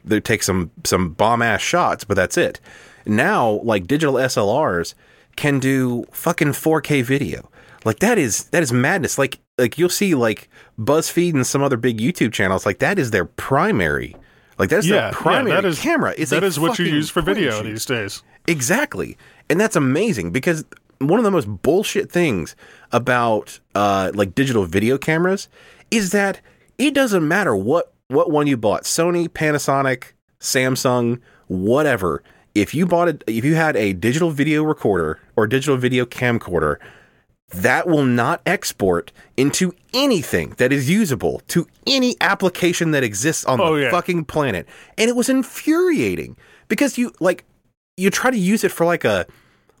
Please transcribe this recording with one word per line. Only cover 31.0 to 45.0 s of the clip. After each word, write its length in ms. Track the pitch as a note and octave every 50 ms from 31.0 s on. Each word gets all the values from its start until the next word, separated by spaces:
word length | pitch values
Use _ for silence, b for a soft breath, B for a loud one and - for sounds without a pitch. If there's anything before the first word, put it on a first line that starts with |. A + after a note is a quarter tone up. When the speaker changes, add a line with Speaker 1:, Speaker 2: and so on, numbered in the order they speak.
| A#2+ A#2 A#2+ B2 b b b b b b
Speaker 1:
whatever. 720 | F2+ F#2 F#2 G#2 A#2+ C#3+ D#3 D3 C3 A2 F#2 F2 D2 - b b b b b b _
If 200 | G#3 G2+ - -
you 120 | C#3+ F#3
bought 220 | F3 F3 E3+ F3 F3
a, 100 | E3 - -
if 180 | - A2+ A#2 A#2+
you 100 | C#3+ D#3+
had 200 | D#3+ E3 D#3 C#3
a 160 | A#2 A2 G2+ G2
digital 380 | F2+ F2 A2+ B2+ D#3 F3 E3+
video 320 | D#3 C3+ C#3+ D3+ D3+ D3+ D#3
recorder 580 | D#3 D3+ - - A#2 G2 F2+ E2 D#2 D#2 - - _ _
or 100 | - A2
digital 300 | A2 A#2+ C3+ C3+ D3+ C#3
video 280 | B2+ B2 B2+ B2+ B2 B2
camcorder, 680 | A#2+ - - B2+ B2 A#2 A2 - - F2+ E2 D2+ D2+ D2 - B B B B B B B B B B B _ _ _
that 360 | - F3+ F#3 - B2+ D3+ E3
will 180 | - E3 D3 C#3
not 360 | B2+ A#2+ A#2+ A#2 C3+ E3+ - -
export 680 | D#3+ F3+ G3 - - - - G#2 F#2+ F2 E2+ - - b b b b b
into 360 | - C3 C#3+ C#3+ - F#3 F3+ - - _ _ -
anything 600 | B3 C#4 C#4+ B3 F3 B2+ - - F2+ D#2 C2+ -
that 160 | - B2 B2+ C3+
is 180 | C#3+ C3+ B2+
usable 500 | F3 G#3+ A3+ E3 C3 F#2 F#2 D#2+ B1+ B1+ - _
to 200 | - F3 E3+ - _ _ _
any 300 | - C4+ C4+ B3+ B3 A#3 -
application 680 | - E3+ G3 - G3 F3+ E3 - - E3+ F3 - E3+ D#3+
that 140 | D#3 C#3 C3
exists 400 | A2+ G2+ F#2+ G#2+ D#3+ D3+ - -
on 160 | - C3 A#2+
Speaker 2:
Oh, 160 | F#3+ E3 D#3+
Speaker 1:
the 60 | D3 C#3
Speaker 2:
yeah. 80 | B2
Speaker 1:
fucking 340 | C#3 F3 E3+ - F3+ E3+ D#3
planet. 420 | - - D#3 D3 C3 G2+ F2 - B B B B B B
And 100 | -